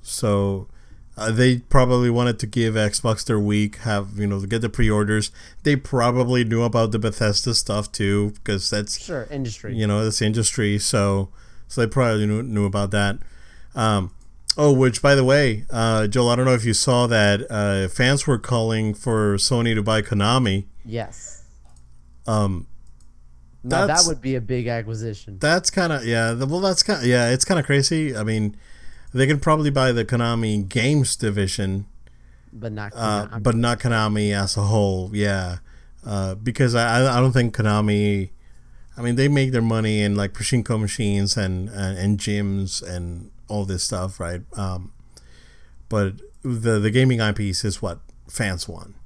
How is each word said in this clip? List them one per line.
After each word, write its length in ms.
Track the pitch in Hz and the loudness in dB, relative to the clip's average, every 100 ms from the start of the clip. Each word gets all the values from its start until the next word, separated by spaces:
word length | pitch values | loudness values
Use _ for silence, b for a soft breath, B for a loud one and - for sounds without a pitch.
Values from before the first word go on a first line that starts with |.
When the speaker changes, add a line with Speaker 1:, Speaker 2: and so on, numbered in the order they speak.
Speaker 1:
So, 640 | - - 113 101 98 98 98 b b b b | -10 -4 0 2 0 -2 -8 b b b b
uh, 160 | - 110 | -6 -2
they 280 | 113 127 123 | 4 4 4
probably 500 | - 135 127 123 123 | 4 4 6 4 2
wanted 300 | 120 123 117 | 2 0 -2
to 80 | 113 | -4
give 280 | 110 113 | 0 0
Xbox 480 | 110 107 - 117 107 | 2 0 0 0 -2
their 160 | - 110 | 0 0
week, 380 | 104 104 104 - | 2 2 0 -2
have, 380 | 117 104 101 101 | -4 -4 -4 -4
you 80 | 104 | -2
know, 140 | 98 | -2
get 220 | 98 113 | -2 -2
the 80 | 113 | -2
pre-orders. 600 | - 110 107 104 107 104 B B B | 2 2 4 2 0 -2 B B B
They 140 | - 143 | 0 0
probably 680 | - 131 120 123 120 123 | 0 0 2 2 2 2
knew 200 | 113 113 | 2 2
about 280 | 117 117 113 | 2 2 2
the 80 | 107 | 0
Bethesda 560 | 107 101 110 101 - | -2 0 0 2 0
stuff 380 | 113 - 104 104 | -2 0 -4 -4
too, 400 | - 101 101 104 - | -2 0 2 0 -4
'cause 260 | - 98 - | -4 -4 -2
that's 280 | 104 104 - | -4 -4 -8
Speaker 2:
Sure, 300 | - 156 117 | -6 -8 -8
industry. 460 | 143 127 104 107 110 | -6 -6 -8 -8 -2
Speaker 1:
you 100 | 107 | 0
know, 160 | 104 | 2
that's 200 | 110 - | 0 0
industry. 560 | 110 107 110 - 107 104 | 0 2 0 0 0 0
So, 500 | - 113 101 98 98 b b b b | 0 2 2 0 -2 b b b b
so 80 | - | -2
they 60 | 113 | 0
probably 400 | 135 120 110 104 | 2 2 2 2
knew, 160 | 107 | 0
knew 240 | 127 104 101 | -2 0 0
about 240 | 101 101 | 0 0
that. 280 | 104 101 - b b b b b | 0 0 -2 b b b b b
Um, 360 | - 110 104 90 - - - - - | -2 0 2 -2 -8 -20 -20 -10 0
oh, 160 | 147 | 4
which, 260 | 131 127 113 | 4 4 2
by 140 | 143 | 4
the 100 | 139 | 4
way, 400 | 131 143 139 107 - | 6 4 2 0 -4
uh, 360 | 113 113 110 107 | 0 2 2 2
Joel, 220 | 104 120 | 2 2
I 80 | 120 | 2
don't 80 | |
know 80 | 131 | 2
if 140 | 127 113 | 2 2
you 80 | |
saw 320 | 107 - 123 123 | 0 2 2 4
that, 440 | 113 104 101 127 | 4 4 2 0
uh, 380 | 110 101 98 95 | -2 0 0 -2
fans 380 | - 127 139 - | 0 2 2 2
were 120 | 120 | -2
calling 540 | - 120 113 113 107 | 0 -2 0 0 0
for 440 | 104 - 110 104 101 | -2 -2 0 2 2
Sony 380 | - 123 117 | 2 2 2
to 80 | 113 | 0
buy 200 | 101 110 | 2 0
Konami. 640 | 104 107 104 127 120 98 101 - | 0 0 2 2 2 0 -4 -14
Speaker 2:
Yes. 600 | 113 113 110 - - - - - - - - - - - - | -10 -8 -8 -12 -16 -18 -20 -20 -20 -20 -20 -20 -20 -16 -2
Speaker 1:
Um, 400 | 107 101 92 73 - - - - - - - - - | 0 0 -2 -8 -14 -16 -20 -20 -20 -20 -20 -20 -16
Speaker 2:
Now, 160 | 123 160 | -2 0
that 40 | 202 | 2
Speaker 1:
that's 200 | 160 170 | 4 2
Speaker 2:
would 140 | 156 | 0
be 140 | 131 | -4
a 60 | 131 | -4
big 240 | 110 127 117 | -2 -4 -2
acquisition. 720 | 117 110 110 113 104 - 98 | -4 -6 -8 -8 -10 -14 -4
Speaker 1:
that's 300 | 147 170 170 | 0 2 2
kinda, 320 | - 196 147 | 0 0 0
yeah, 280 | 117 117 113 | 0 0 0
the, 120 | 117 135 | 0 -2
well, 140 | 170 | 0
that's 220 | 190 180 | 0 0
kinda, 240 | - 123 123 | 0 0 2
yeah, 220 | 123 120 | 4 2
it's 160 | 131 - | 0 0
kinda 160 | 180 | 0
crazy. 520 | - 139 131 160 156 | 2 0 2 0 -2
I 80 | 117 | -4
mean, 320 | 107 110 107 - B B B B B | -2 0 -2 -4 B B B B B
they 120 | 123 135 | 0 2
can 140 | 147 | 2
probably 300 | 165 156 147 | 2 2 2
buy 220 | 139 131 | 2 2
the 120 | 117 | 2
Konami 640 | 110 120 117 117 110 104 95 | 0 0 0 0 0 -2 -2
Games 480 | 120 117 151 127 - | 0 2 2 2 0
division, 680 | 113 101 98 - 98 95 98 - - b b b b | -2 0 -2 -2 -2 -4 -6 -16 -20 b b b b
Speaker 2:
But 200 | 113 110 | -14 -12
not 200 | 104 104 | -10 -12
Speaker 1:
uh, 340 | 117 110 104 107 | -4 -2 -2 -4
Speaker 2:
Konami. 140 | 110 | -2
Speaker 1:
but 120 | 104 | 0
not 260 | 113 120 117 | 2 2 0
Konami 540 | 127 113 110 107 104 | 0 2 2 2 0
as 240 | 101 98 - | 0 0 0
a 40 | |
whole, 460 | 101 110 101 95 92 | 2 2 2 0 -4
yeah. 440 | 104 104 98 90 87 - b b b | -2 0 0 -4 -8 -12 b b b
Uh, 300 | - 104 95 | -8 -4 -4
because 400 | 95 113 117 131 | -4 -6 0 2
I, 260 | 120 117 117 | 2 2 4
I, 160 | 131 123 | 4 4
I 40 | |
don't 120 | 131 | 4
think 240 | 127 120 - | 4 2 2
Konami, 760 | 107 104 107 104 104 101 95 - b b b b b | 2 4 4 2 2 0 -2 -10 b b b b b
I 60 | - | -6
mean, 140 | 120 120 | -2 2
they 120 | 139 | 2
make 240 | 143 135 | 4 2
their 100 | 127 | 2
money 400 | 113 113 110 107 | 2 2 2 2
in, 140 | 104 101 | 2 2
like, 180 | 101 | -2
pachinko 440 | - 107 123 107 113 | -4 0 0 0 -2
machines 580 | 107 - 107 101 101 117 | -2 -2 0 0 0 0
and, 340 | 95 92 95 | -2 -2 -6
and, 260 | 107 95 95 | -4 -4 -2
and 220 | 98 101 | 0 0
gyms 640 | 104 104 101 98 92 - | 0 -2 -2 -2 -4 -6
and 480 | 87 90 87 87 101 - - | -8 -8 -8 -10 -14 -20 -8
all 160 | 104 | -6
this 200 | 98 92 | -4 -4
stuff, 360 | - 98 92 - | -4 -4 -6 -8
right? 220 | 87 90 - | -8 -8 -10
Um, 380 | - 95 92 92 - - b b b b b b b - | -8 -6 -6 -10 -16 -20 b b b b b b b -4
but 260 | 107 98 95 - - | -2 0 -4 -16 -12
the, 360 | 135 117 113 110 | -6 -2 0 2
the 120 | 107 | 2
gaming 280 | 117 131 120 | 4 4 2
I 120 | 107 | 0
Ps 320 | 101 104 92 | 0 -2 -2
is 160 | 107 98 | -4 -4
what 200 | 98 82 - - - | -6 -8 -14 -20 -14
fans 400 | - 110 90 - | -4 -4 -4 -8
want. 260 | 85 90 - | -12 -16 -18